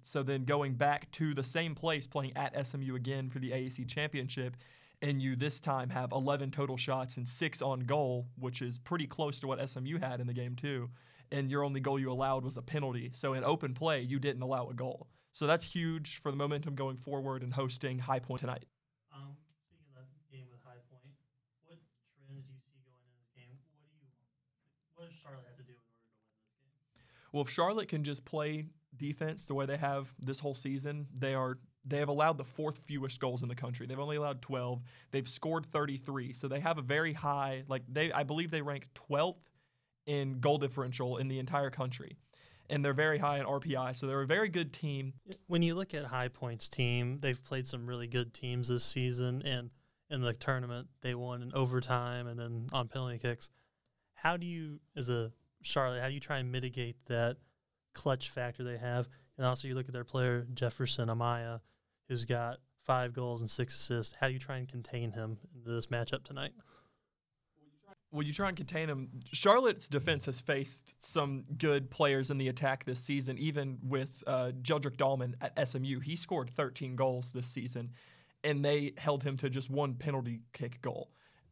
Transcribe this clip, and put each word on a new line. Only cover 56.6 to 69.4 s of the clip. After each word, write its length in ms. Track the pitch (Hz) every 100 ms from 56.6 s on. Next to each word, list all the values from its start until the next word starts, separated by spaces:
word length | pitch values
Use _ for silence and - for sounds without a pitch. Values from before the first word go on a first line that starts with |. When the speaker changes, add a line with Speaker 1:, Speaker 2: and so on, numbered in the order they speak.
| 127 123 120 - -
Speaker 2:
that 320 | 120 117 127 - _ _ _ _
clutch 360 | - 151 131 -
factor 360 | - 123 120 123
they 120 | 117
have? 300 | 123 123 123 - _ -
And 80 | 127
also 240 | 127 135
you 60 | 131
look 120 | 127
at 60 |
their 100 | 123
player, 420 | 120 131 127 120 120
Jefferson 540 | 120 120 - 127 - 117
Amaya, 540 | 113 120 120 117 117 - _ _ _ -
who's 160 | 123
got 360 | 117 120 120 123 _ _ -
five 260 | 127 123
goals 300 | 123 123 117
and 80 | 113
six 240 | - 123
assists. 420 | - - 120 107 -
How 100 | 135
do 60 |
you 60 | 127
try 160 | 131 131
and 120 | 127
contain 420 | 127 117 123 117
him 260 | 107 110 110 -
in 220 | 123 117 117
this 120 | -
matchup 360 | 120 120 135
tonight? 300 | - 139 143 226 - - _ _ _ _ _ _ _ _ - _ - - -
Speaker 1:
Well, 140 | 151
you 80 | 151
try 160 | 151 196
and 80 | 180
contain 320 | 147 160 160
him. 240 | 139 127 127 123
Charlotte's 560 | 151